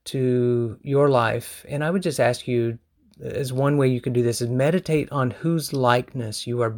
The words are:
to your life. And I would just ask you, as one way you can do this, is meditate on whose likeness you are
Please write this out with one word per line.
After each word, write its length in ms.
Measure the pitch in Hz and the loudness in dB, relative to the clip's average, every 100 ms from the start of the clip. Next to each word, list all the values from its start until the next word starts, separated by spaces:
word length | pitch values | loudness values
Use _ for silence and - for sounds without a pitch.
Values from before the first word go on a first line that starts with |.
| - | -8
to 760 | 135 127 123 123 120 117 107 | -2 0 2 2 0 -2 -6
your 280 | 139 139 143 | -2 2 4
life. 560 | 127 110 117 - - - | 4 2 0 -6 -16 -8
And 160 | 143 | -4
I 80 | 156 | -2
would 100 | 190 | -2
just 200 | 180 139 | -2 0
ask 260 | 123 123 - | 0 0 -2
you, 320 | 120 117 113 _ _ _ - | 0 0 -4 _ _ _ -14
as 300 | 139 - 131 | -8 -6 -4
one 240 | 127 139 147 | 0 2 4
way 140 | 131 | 2
you 100 | 123 | 2
can 140 | 131 | 0
do 100 | 123 | 0
this, 180 | 120 110 | 0 0
is 60 | 120 | -2
meditate 640 | 123 139 180 - 156 - | 0 2 0 0 -2 0
on 200 | 143 127 | -2 -2
whose 420 | - 165 165 139 | -2 -2 -2 -2
likeness 760 | 139 123 123 - 131 113 - 120 | 0 4 2 0 -8 -8 -8 -4
you 140 | 120 | -2
are 160 | 113 | -2